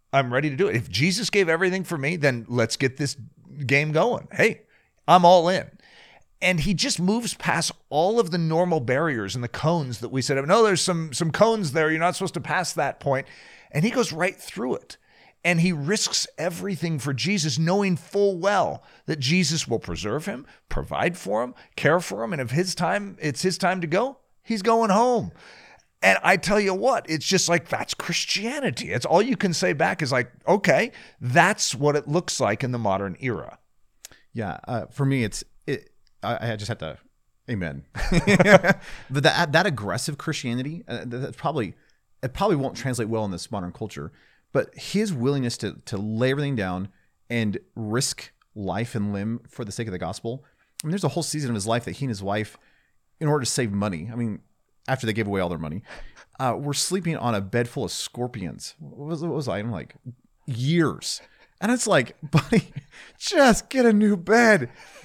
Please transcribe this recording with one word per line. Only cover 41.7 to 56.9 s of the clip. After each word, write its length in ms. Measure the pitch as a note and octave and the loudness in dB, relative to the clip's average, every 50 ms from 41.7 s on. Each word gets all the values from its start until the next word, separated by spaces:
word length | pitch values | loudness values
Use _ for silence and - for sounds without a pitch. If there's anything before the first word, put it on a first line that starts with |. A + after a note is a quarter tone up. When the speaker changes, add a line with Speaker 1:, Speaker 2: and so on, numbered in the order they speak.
| - _ _ _ _ _ _ _ _ _ - | -6 _ _ _ _ _ _ _ _ _ -10
Speaker 2:
it 120 | B2+ - | -8 -4
probably 220 | - G3 A3 F#3 | 0 0 2 2
won't 200 | C#3+ C3+ C3 - | 2 0 -2 -4
translate 320 | - - C3+ B2 A2 A#2 G#2 | -6 -6 -4 -4 -4 -4 -2
well 160 | A2+ A2 G#2+ | -2 -2 -2
in 60 | G2+ | -2
this 200 | F#2 E2+ - - | -4 -6 -8 -8
modern 220 | A2+ G2+ F2+ F2 E2+ | -8 -6 -6 -8 -8
culture, 400 | - A2 G#2 - D2 C#2+ E2+ - _ _ _ _ _ _ _ - | -8 -10 -10 -10 -10 -12 -12 -14 _ _ _ _ _ _ _ -2
but 220 | C#3+ - - - | -2 -2 -2 -6
his 380 | - - - - G3 A3 G#3+ F3 | -16 -8 -4 -2 -2 0 0 -2
willingness 440 | B2+ A#2 C3+ C#3+ C#3 B2+ A#2 - - | 0 0 0 0 0 -2 -2 -4 -4
to, 200 | - G2+ - - - | -6 -8 -8 -8 -12
to 120 | - - F#2+ | -8 -8 -6
lay 320 | G2+ G#2+ A2 A2 B2+ C3 | -4 -4 -2 0 2 2
everything 260 | C3+ C#3+ D3 C#3 C#3 | 2 0 -2 -2 -2
down 320 | A#2 G2 F#2 F2+ F#2 F#2+ G2 - _ _ _ _ _ _ - | -2 -2 -2 -2 -4 -6 -8 -10 _ _ _ _ _ _ -4
and 300 | A#2+ A#2 A2+ G#2+ F#2+ - - _ - | -2 0 0 0 -2 -4 -8 _ -12
risk 580 | A#2 A2 G#2 A2 B2 C#3 - - - - - _ _ _ _ - | -8 -6 -2 -2 0 0 -2 -4 -8 -12 -20 _ _ _ _ -12
life 400 | G#2+ G2+ F#2+ E2+ G2+ A#2 A#2 - | -8 -4 -4 -2 -2 -4 -4 -4
and 180 | - G2+ G#2 G2+ | -4 -2 -2 -2
limb 280 | G2 G2 A2 A#2 A#2+ - - | -4 -4 -4 -6 -6 -10 -12
for 160 | - - B2 | -12 -12 -10
the 80 | G#2 - | -8 -8
sake 140 | - A#2 | -8 -6
of 60 | A2 F#2 | -6 -6
the 60 | F2 | -6
gospel. 460 | F2 E2 G2 - - A#2 B2 C3+ - _ _ _ _ _ _ - - | -6 -6 -8 -6 -6 -8 -8 -8 -10 _ _ _ _ _ _ -8 -6
I 40 | |
mean, 60 | D3+ E3+ | -4 -2
there's 120 | G3+ F3+ | 0 0
a 40 | C#3 | 0
whole 140 | - F3 D#3 | 0 0 -4
season 280 | - - D3+ D3 B2 | -4 -4 -4 -2 -2
of 40 | A#2+ | -2
his 120 | G#2 F#2+ | -2 0
life 180 | G#2+ A2+ B2 - | 0 0 0 0
that 80 | - - | -4 -6
he 80 | - C#3+ | -6 -4
and 40 | C3 | -4
his 120 | A2+ G2 F#2+ | -4 -4 -2
wife, 340 | G2 G2+ G#2+ G#2+ - - - _ _ _ _ _ _ _ _ _ _ _ - | -2 -2 -2 -2 -4 -8 -18 _ _ _ _ _ _ _ _ _ _ _ -4
in 80 | D#3+ D3 | 0 2
order 160 | D3+ D3 B2 | 2 2 0
to 60 | G#2+ | -2
save 220 | - - B2+ A2 G2 | -2 -2 -2 -2 0
money, 360 | G2+ G2+ G#2 F2+ D#2+ D#2+ A2 A2+ | -2 -2 -2 -2 -4 -8 -8 -6
I 20 | |
mean, 240 | B2 A#2+ A2+ G2+ - - _ _ _ _ _ _ _ _ - | -4 -4 -4 -6 -8 -12 _ _ _ _ _ _ _ _ -4
after 180 | C3 B2+ - | -4 -2 -2
they 60 | A2 G#2+ | -2 -2
gave 140 | A2+ A2 | 0 -2
away 160 | G2+ G2 F#2+ F#2 | 0 0 0 0
all 80 | F2 | -2
their 80 | F2 D#2 | -2 -4
money, 240 | D#2+ D#2 D#2 G2+ - - - - - - - - - _ _ - | -6 -6 -8 -8 -10 -12 -16 -16 -16 -16 -18 -20 -20 _ _ -4
uh, 160 | C3 C3 A2+ F2+ | -2 -2 -2 -2
were 140 | C#3+ D3 C#3+ | -4 -4 -4
sleeping 420 | C#3+ - - | -4 -2 -2